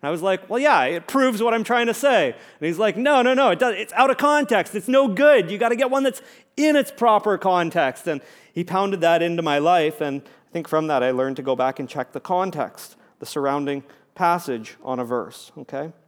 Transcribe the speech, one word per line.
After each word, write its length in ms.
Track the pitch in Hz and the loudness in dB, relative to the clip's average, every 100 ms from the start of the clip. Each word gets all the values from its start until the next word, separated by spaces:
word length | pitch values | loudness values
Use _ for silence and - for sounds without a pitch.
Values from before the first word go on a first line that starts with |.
And 80 | 143 | -4
I 40 | |
was 100 | 165 | -4
like, 260 | 185 190 185 | -2 -2 -4
"Well, 120 | 226 | 0
yeah, 240 | 294 214 | 2 4
it 240 | 131 170 - | 2 -2 -4
proves 340 | 269 262 214 | 0 2 2
what 100 | 233 | 0
I'm 120 | 226 | 0
trying 240 | 220 240 233 | 0 0 0
to 60 | |
say." 320 | 220 277 233 143 | 0 2 2 2
And 380 | 110 - _ 151 | -4 -16 _ -6
he's 100 | 165 | 0
like, 180 | 214 190 | -2 0
"No, 260 | 262 285 | 2 2
no, 120 | 247 | 4
no, 160 | 262 262 | 4 2
it 80 | 175 | 2
does, 160 | 247 190 | 0 -2
it's 160 | 214 | -6
out 160 | 190 269 | 2 2
of 80 | 254 | 4
context. 580 | 285 294 285 214 165 208 | 2 2 2 0 0 -6
It's 100 | - | 0
no 220 | 262 269 | 2 2
good. 420 | 185 294 277 170 | 4 6 6 4
You 80 | 202 | -2
gotta 160 | 233 | -2
get 160 | 233 262 | 0 0
one 140 | 269 | 0
that's 180 | 269 - - - _ - | 0 -4 -16 -20 _ 0
in 200 | 302 294 | 2 4
its 160 | 262 | 0
proper 440 | - 233 214 208 190 | 0 4 4 2 0
context." 720 | 196 180 170 170 139 127 - | 2 2 2 0 0 -2 -6
And 140 | 147 - - _ | -6 -8 -20 _
he 120 | - | -8
pounded 380 | 175 185 196 196 | -4 -2 -2 0
that 180 | 165 165 | 2 2
into 220 | 170 170 | 0 -2
my 160 | 160 147 | 0 0
life, 420 | 151 175 156 156 | 2 2 2 -2
and 220 | 147 139 | -6 -6
I 280 | - _ _ | -12 _ _
think 160 | 170 151 | -12 -4
from 200 | 156 156 | -2 0
that 160 | 143 | 0
I 80 | 123 | 0
learned 260 | 127 131 135 | 0 -2 -4
to 60 | |
go 120 | 131 | -4
back 240 | 127 131 135 | -2 -2 -4
and 80 | 135 | -10
check 260 | 147 127 | -8 -10
the 80 | 135 | -10
context, 760 | - 180 190 147 123 - - - _ _ | -6 -4 -2 -4 -8 -8 -20 -20 _ _
the 80 | - | -10
surrounding 580 | 147 139 143 143 139 135 - _ | -4 -2 -2 -4 -6 -10 -20 _
passage 640 | - 175 175 170 120 107 - | -4 0 0 -4 -8 -10 -16
on 160 | - 127 | -10 -8
a 60 | |
verse, 480 | 120 120 87 - - - | -4 -6 -8 -14 -20 -20
okay? 340 | 135 139 156 156 | -14 -12 -12 -16